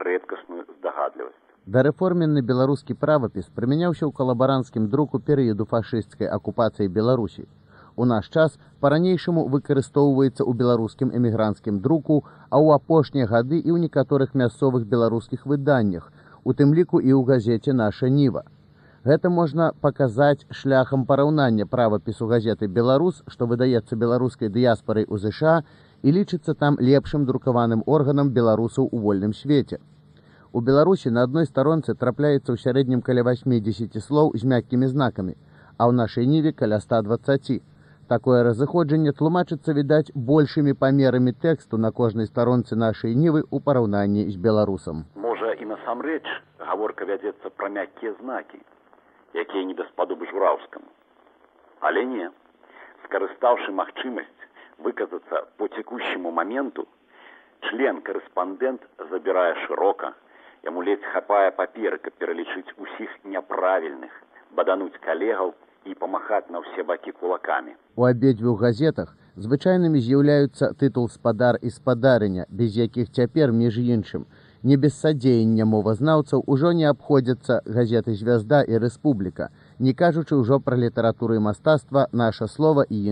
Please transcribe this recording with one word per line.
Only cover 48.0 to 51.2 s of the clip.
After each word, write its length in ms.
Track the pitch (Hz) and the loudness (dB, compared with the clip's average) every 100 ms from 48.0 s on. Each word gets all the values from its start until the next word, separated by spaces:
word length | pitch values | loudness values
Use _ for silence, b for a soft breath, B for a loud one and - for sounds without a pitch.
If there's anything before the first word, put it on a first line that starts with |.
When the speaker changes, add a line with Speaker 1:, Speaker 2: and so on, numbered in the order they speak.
| 113 95 | -12 -10
Speaker 1:
знакі, 400 | 123 110 - - _ _ _ _ b b b | -10 -12 -12 -20 _ _ _ _ b b b
якія 320 | 85 85 98 92 | -10 -8 -6 -8
не 80 | |
даспадобы 560 | 87 - - 87 85 87 | -8 -12 -6 -6 -6 -8
Жураўскаму. 560 | 95 87 71 - - - _ _ _ | -2 0 -2 -8 -20 -20 _ _ _